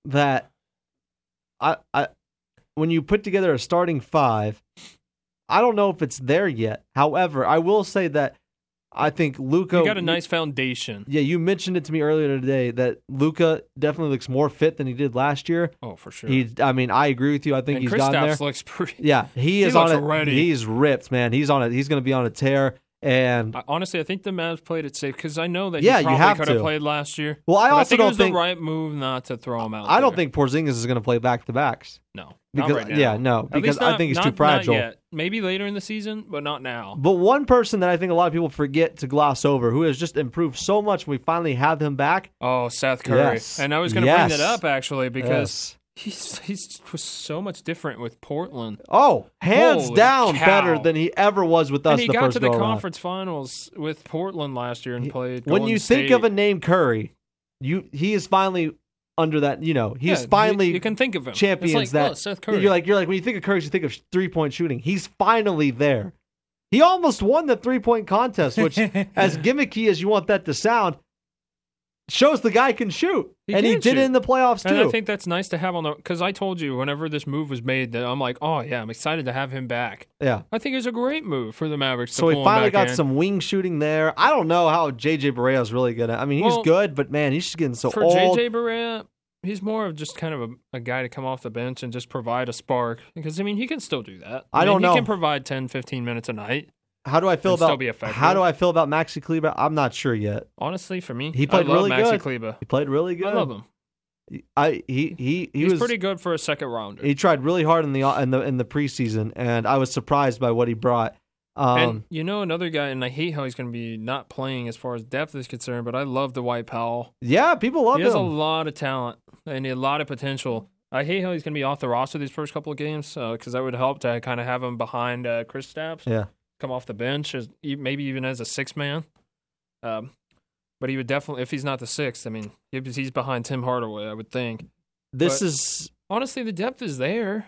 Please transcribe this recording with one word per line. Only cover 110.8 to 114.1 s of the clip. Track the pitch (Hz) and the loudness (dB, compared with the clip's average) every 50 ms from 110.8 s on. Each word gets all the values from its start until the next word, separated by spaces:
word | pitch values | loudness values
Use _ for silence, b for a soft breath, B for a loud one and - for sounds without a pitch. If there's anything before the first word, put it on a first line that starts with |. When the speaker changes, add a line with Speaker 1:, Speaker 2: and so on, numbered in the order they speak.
| 120 123 120 120 113 117 - _ _ _ _ _ _ _ _ | 0 2 2 2 0 -2 -6 _ _ _ _ _ _ _ _
Speaker 1:
Um, | - 139 123 123 123 | -2 0 2 4 4
Speaker 2:
And | 123 120 110 110 - - | 2 2 0 -4 -8 -10
you | 170 156 160 | -8 -6 -6
know | 185 208 208 196 | -4 -4 -4 -4
another | 170 160 170 180 165 | -4 -4 -4 -4 -4
guy, | 160 147 143 139 | -2 -4 -4 -4
and | 131 131 127 | -4 -4 -6
I | 123 | -6
hate | 127 147 165 175 | -4 -4 -6 -4
how | 156 147 135 | -4 -6 -6
he's | 127 123 | -8 -8
gonna | - 127 120 | -8 -10 -8
be | 117 117 117 117 113 | -8 -8 -8 -8 -10
not | 110 110 123 | -8 -8 -8